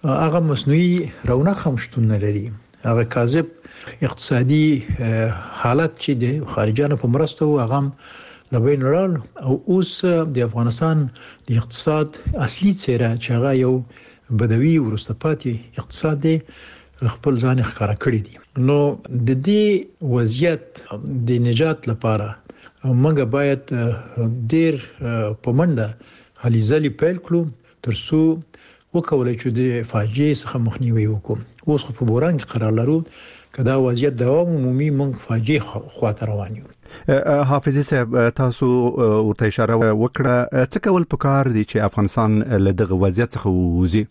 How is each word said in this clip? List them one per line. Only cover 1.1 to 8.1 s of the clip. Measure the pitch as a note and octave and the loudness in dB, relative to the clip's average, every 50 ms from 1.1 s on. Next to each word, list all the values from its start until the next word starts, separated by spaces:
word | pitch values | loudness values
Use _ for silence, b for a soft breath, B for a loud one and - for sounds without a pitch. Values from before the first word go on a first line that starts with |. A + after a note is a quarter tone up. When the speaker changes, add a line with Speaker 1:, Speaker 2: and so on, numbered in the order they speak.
| - - - | -10 -6 -2
Speaker 1:
رونق | A2+ B2 B2+ C#3+ F3+ G3+ G3 - E3 | 0 0 2 2 0 0 0 -2 -2
هم | C3+ | -2
شتون | A#2 - - - A#2+ A2+ A2 | -2 -6 -6 -2 0 0 2
نه | A2 G2+ | 0 0
لري. | G2 G#2 G#2 G#2 G2+ A#2+ G#2+ - - _ _ _ - | 0 -2 -2 -2 -4 -8 -10 -14 -18 _ _ _ -2
هغه | B2 A#2 A#2 A#2 | 0 0 0 0
کاذب | A2+ - B2 A#2+ A#2+ C3 E3 D#3+ E3 - - B B B B B B B B - | 0 0 0 0 2 2 0 -2 -2 -8 -20 B B B B B B B B -4
اقتصادي، | - - - - - C#3+ A#2+ B2+ B2+ D3 D3+ D#3 D#3 D3+ C3 A2 - - - | -4 -4 -4 -4 -2 0 0 2 2 4 4 4 4 2 0 -2 -6 -6 -4
اه، | B2 A2+ A2+ A2 A2 A2+ | -2 -2 0 0 0 -2
حالت | G#2 F2 - - - - - A#2+ B2 C#3+ E3 D#3+ - - | -2 -6 -10 -14 -10 -6 -2 0 0 2 0 0 -4 -6
چې | - - | -4 -4
د | C#3+ A#2+ A#2+ B2 C3+ D#3 C#3 | -2 0 0 -2 -2 -2 -6
خارجیانو | - - - A2 G#2+ A2 A#2+ D3 C#3+ D3 | -6 -4 -2 0 0 0 0 0 0 0
په | B2+ - A#2+ | 0 0 0
مرسته | A#2 D3 D#3+ D#3 - - D#3+ | 2 2 0 -2 -2 -2 0
و، | D3+ D3+ C#3+ | 2 2 2
هغه | A#2+ A2 C3 C#3+ | 0 0 0 -2
هم | C#3 C#3 C3+ B B B | -2 -2 -6 B B B